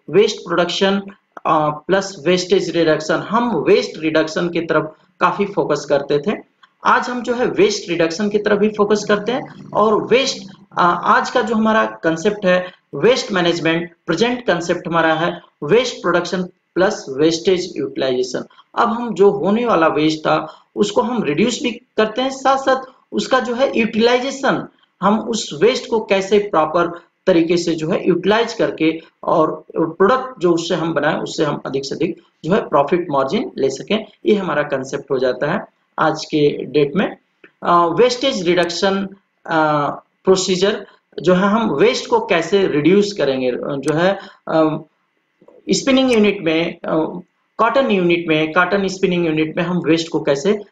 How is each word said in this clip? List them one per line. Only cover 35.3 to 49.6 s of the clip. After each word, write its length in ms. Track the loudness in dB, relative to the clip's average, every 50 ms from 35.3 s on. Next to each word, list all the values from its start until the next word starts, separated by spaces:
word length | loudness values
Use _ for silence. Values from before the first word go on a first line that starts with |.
| 0 -2 -2 -2
है 140 | -2 -4 -6 -10 _ _ _ _ _ 0
आज 260 | 0 0 0 -2 -6
के 400 | -2 0 2 2 2 0 -2 -6
date 300 | -2 0 0 0 2 0
में। 220 | -2 -2 -2 -4 -10 _ _ _ _ -20 -20 _ -6 0
अ, 220 | 2 2 4 4
wastage 640 | 2 4 4 2 2 2 0 -2 -2 -2 -2 0
reduction, 600 | 0 2 2 0 -2 -2 -2 0 0 0 -2 -4 -8 -10 -16 _ _ _ _ -8
अ, 440 | -2 0 0 2 2 0 0 -2 -2 -6 -8 -12 _ _ _ 2
procedure 600 | 2 2 2 2 -2 0 0 0 0 0 -2 -6 -14 _ _ _ _ -12 -4
जो 140 | 0 2 2
है 140 | 4 4
हम 240 | 2 2 2 0 0
waste 380 | 2 2 2 2 2 0 -2 0
को 100 | 0 0
कैसे 480 | 2 2 0 0 0 2 2 2 2
reduce 460 | 2 2 2 4 4 6 4 4 2 0
करेंगे, 380 | -2 0 0 0 0 0 -2 -2
जो 360 | -2 -4 -6 -6 -4 -2 0 2
है, 260 | 2 2 2 0 -2 -6 -16 -20 _ -6
अ, 300 | -2 2 2 2 2 0 -4 -10 _ _ _ _ _ _ _ _ _ _ _ _ -20 -20 -8 -4 -2
spinning 420 | -2 0 2 2 4 4 4 4
unit 260 | 4 4 4 4 2 0
में, 320 | 0 0 0 0 -2 -4 -6
अ, 480 | -8 -6 -4 -2 -2 -2 -2 -6 -10 -14 _ _ _ _ _ _
cotton 340 | 0 0 2 2 2 2 2
unit 340 | 2 2 2 2 2 0 0
में, 260 | 0 0 0 0 0 0
cotton 340 | 0 0 2 0 0 -2
spinning 380 | -2 -4 -2 -2 0 0 0 0
unit 320 | 0 0 0 -2 -2 -2
में 60 | -4